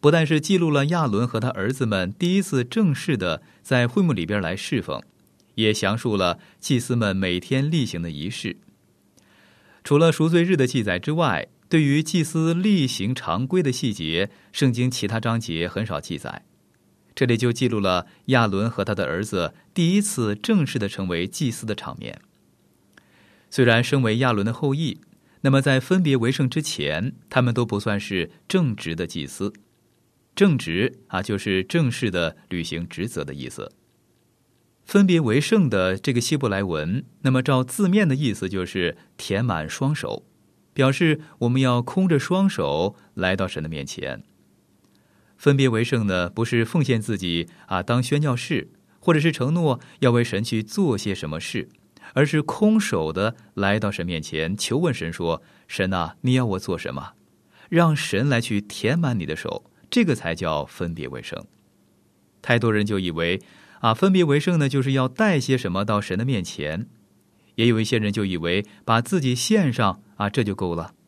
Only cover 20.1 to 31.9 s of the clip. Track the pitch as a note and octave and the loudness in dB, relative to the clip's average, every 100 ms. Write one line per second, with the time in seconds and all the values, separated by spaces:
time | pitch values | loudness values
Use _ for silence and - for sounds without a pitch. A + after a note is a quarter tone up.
20.1 | - A2 G#2 - G#3+ C#3+ - G2+ - F#2+ | -2 -2 -2 0 2 2 -2 -4 -4 -4
21.1 | E2+ F2+ - C#3 A2+ A2 G#2 - - - | -2 -4 -2 -4 -4 -6 -8 -8 -12 -14
22.1 | - _ _ _ _ _ _ _ _ _ | -14 _ _ _ _ _ _ _ _ _
23.1 | _ _ _ _ - A#2+ A#2 B2 C#3+ A#2 | _ _ _ _ 2 4 4 4 2 2
24.1 | A2 C3 A2 G2+ A2+ D3 C#3 D#3+ - - | 2 2 2 0 -2 -2 -2 -4 -6 -16
25.1 | _ _ _ C3+ C3+ C#3 C3 - F#3 E3 | _ _ _ 2 4 4 0 2 2 4
26.1 | C3+ A2+ C#3 C3 D#3+ D3+ - C#2+ D2+ A#2 | 2 2 0 -2 -2 -6 -4 -2 -2 -4
27.1 | - _ - B2 A#2 A#2 G2+ A2+ G2+ - | -6 _ 2 2 2 0 -2 -2 -4 -2
28.1 | F#2+ E2 - _ F#3+ D3+ G#2 E2 E2 F2 | -4 -4 -8 _ 0 0 -2 -6 -6 -6
29.1 | F2 C2+ - G2 - _ _ _ _ _ | -6 -10 -6 -8 -8 _ _ _ _ _
30.1 | _ _ - G3+ C#3 E2 E2+ A#2+ - _ | _ _ 2 4 4 0 0 -2 -4 _
31.1 | F#2 G2 G2+ - F#2+ F#2+ E3+ C#3 | -6 -2 -4 0 0 0 0 0